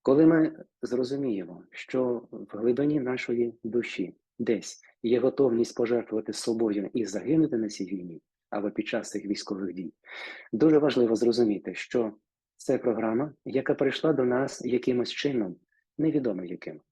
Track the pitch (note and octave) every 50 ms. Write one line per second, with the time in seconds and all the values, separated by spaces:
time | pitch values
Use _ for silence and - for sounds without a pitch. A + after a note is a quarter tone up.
0 | _ B2+ C3+ D3 D#3+ D#3+ E3 D#3+ D#3+ D#3 - - - _ _ _ - A#2 B2 B2
1 | B2+ B2+ C#3 C#3 C#3 B2+ A2 G2 F2 E2 F2 F2 F2+ _ - - - - - B2+
2 | B2+ B2 A#2+ A2+ A#2 _ - G#2+ G2+ - - G#2 A2+ B2 B2 B2+ C#3+ D3 D3+ D3
3 | B2+ B2 B2+ B2 - - A#2+ A#2+ A#2+ A#2 A2+ _ - A2+ A2 A#2+ A2 - - -
4 | F#2 F2 - _ _ _ _ - A#2 B2 A2+ F#2+ - - - - _ - _ _
5 | - A2+ A#2+ A#2+ A#2+ C3 - - C#3 B2+ A#2 A#2 A#2 - - - A#2+ A2 A#2+ A#2
6 | A2+ - G#2+ A2 G#2+ - G#2 - - A#2+ A2+ A2+ A#2 G#2+ G2+ G#2 G2 - - B2
7 | A2 G2 G#2 G2+ F2+ A#2+ D#3+ D#3+ D#3 - - - A2+ G#2 - - G2 F2+ G2 F#2
8 | F2+ F2 E2 D#2 _ _ _ _ _ _ - G#2 G2 G#2 - - G#2 - - A2+
9 | - - - G2+ - G2 G2+ - - - G#2 F#2+ G2 F2+ F2 F#2 F2 D#2+ _ _
10 | _ - - - - - - - - - - G#2+ C#3+ D#3+ D#3 D3 D3 C#3+ A#2+ C3
11 | A#2+ A2 A2+ G2+ A2+ A#2 A2+ A#2+ A#2+ G#2+ G2+ F2+ - F#2 F2+ - - - - B2
12 | A2+ G#2+ G#2 _ _ _ _ _ _ _ _ _ - - C3+ A#2+ - B2+ A2 A2
13 | A2+ A2 A2+ A#2+ D3 D#3 - _ _ C3+ A2 C3+ C3 - D3 - C#3+ C3+ C3 -
14 | - D#3+ D3+ C3 B2+ B2 B2 B2+ C#3 C3+ - - - A#2+ B2 B2 - C3 B2 B2
15 | A#2+ - - - - C#3+ C3+ A#2+ G#2 F#2 F2+ _ _ _ _ _ _ _ _ -
16 | D3 D#3+ D3 D3 C3 A#2 F#2+ F2+ F#2 E2+ F2+ E2+ - - D#2 D2+ _ _